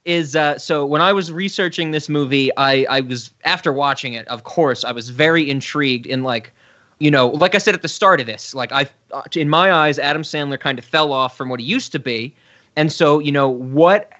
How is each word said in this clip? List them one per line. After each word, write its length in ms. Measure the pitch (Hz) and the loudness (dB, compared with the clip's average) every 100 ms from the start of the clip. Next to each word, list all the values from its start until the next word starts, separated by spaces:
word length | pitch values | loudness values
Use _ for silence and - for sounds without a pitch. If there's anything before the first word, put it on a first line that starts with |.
is, 320 | 175 170 147 156 | -2 -2 0 0
uh, 200 | 147 143 | 0 -2
so 280 | - 151 143 | -2 -2 0
when 160 | 151 | 2
I 100 | 180 | 4
was 200 | 196 165 | 2 -2
researching 580 | 160 196 - 180 175 160 | -6 -4 -2 -2 -2 -2
this 180 | 156 156 | -4 -2
movie, 480 | 147 131 139 131 131 | -2 0 2 2 2
I, 280 | 135 135 131 | 2 2 0
I 120 | 135 | -2
was, 320 | 127 120 - _ | -2 -8 -10 _
after 280 | 160 175 160 | -4 -2 -2
watching 400 | 139 139 135 127 | 0 0 -2 -6
it, 160 | 117 - | -10 -10
of 160 | 120 | -12
course, 400 | - - 143 120 | -6 0 0 0
I 80 | 120 | -4
was 160 | 120 117 | -6 -6
very 420 | 123 156 165 143 | 2 4 4 2
intrigued 560 | 135 - 147 139 120 117 | -2 -4 -2 0 -2 -4
in, 160 | 131 | -4
like, 300 | 131 117 - _ _ _ _ - | -2 -4 -6 _ _ _ _ -2
you 100 | 151 | 2
know, 180 | 143 123 | 4 4
like 280 | 147 185 208 | 2 2 2
I 20 | |
said 160 | - | 2
at 80 | 180 | 0
the 60 | 156 | -4
start 320 | - 196 156 | 2 4 4
of 60 | 113 | 0
this, 280 | 107 - | -10 -10
like, 160 | 131 120 | -8 -4
I, 180 | 135 143 _ _ | -2 -4 _ _
uh, 120 | 135 - | -12 -8
in 140 | 165 147 | -4 0
my 240 | 156 190 | 4 4
eyes, 260 | 170 151 139 | 4 2 0
Adam 240 | 143 156 | -2 -4
Sandler 380 | 151 156 143 135 | -6 -6 -6 -4
kind 180 | 143 123 | -4 -6
of 60 | |
fell 280 | - 160 151 | -2 0 0
off 240 | 131 127 - | 0 -2 -4
from 120 | 127 | -8
what 100 | 123 | -6
he 80 | 123 | -4
used 240 | 247 - | -6 -4
to 80 | 151 | -8
be. 340 | 123 113 123 - _ _ _ - | -6 -6 -8 -14 _ _ _ -2
And 160 | 156 | 0
so, 260 | - 156 151 | 2 4 4
you 140 | 147 | 2
know, 160 | 143 135 | 2 2
what 640 | 127 131 139 175 196 - | 0 -2 4 4 4 0